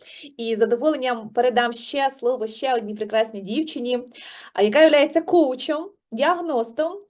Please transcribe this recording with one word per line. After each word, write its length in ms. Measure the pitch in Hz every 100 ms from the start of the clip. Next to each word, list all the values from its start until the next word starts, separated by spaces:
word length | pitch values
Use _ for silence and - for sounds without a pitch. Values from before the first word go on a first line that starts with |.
| - - 285 -
І 180 | 226 214
з 40 |
задоволенням 720 | 220 240 311 285 254 233 214
передам 440 | 240 247 226 240
ще 360 | 233 - 277 269
слово 380 | 269 240 254 220
ще 280 | - 262 240
одній 200 | 208 214
прекрасній 460 | 214 220 220 208
дівчині, 580 | 190 233 - 269 240 247 247 - - - -
а, 80 | -
яка 200 | 208 285
являється 400 | 311 294 311 320
коучем, 680 | 320 349 277 262 - 302 392 - _
діагностом, 880 | 226 294 349 339 247 226 233 320 403